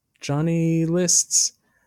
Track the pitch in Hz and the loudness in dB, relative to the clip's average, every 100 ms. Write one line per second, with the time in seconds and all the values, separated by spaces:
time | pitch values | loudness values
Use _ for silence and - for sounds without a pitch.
0 | _ _ - 143 165 165 165 165 160 175 | _ _ -6 -2 0 0 0 0 0 0
1 | 180 - - - - - _ _ | 2 0 2 -2 -2 -6 _ _